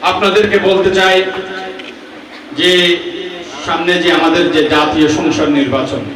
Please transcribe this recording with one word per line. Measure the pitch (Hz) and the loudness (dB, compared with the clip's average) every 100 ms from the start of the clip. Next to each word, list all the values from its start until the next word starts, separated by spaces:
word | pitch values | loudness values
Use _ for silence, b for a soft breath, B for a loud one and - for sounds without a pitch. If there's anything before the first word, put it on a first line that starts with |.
| 175 | 0
আপনাদেরকে | 185 202 202 208 202 190 | 0 2 4 2 2 2
বলতে | 190 185 190 | 2 2 2
চাই | 190 185 190 190 - 190 - 185 - - - - - - - - | 4 2 0 -4 -8 -10 -10 -12 -14 -16 -18 -18 -18 -20 -14 -2
যে | 180 180 175 175 - - - 175 - - - | 2 4 2 0 -2 -10 -10 -12 -12 -12 -6
সামনে | 165 170 180 | -2 0 2
যে | 180 156 | 2 2
আমাদের | 160 170 147 156 | 2 2 2 2
যে | 147 | 2
জাতীয় | 151 151 156 151 151 | 2 0 2 2 2
সংসদ | 160 147 147 143 | 0 0 0 2
নির্বাচন | 135 135 123 135 - | 2 -2 -2 -6 -8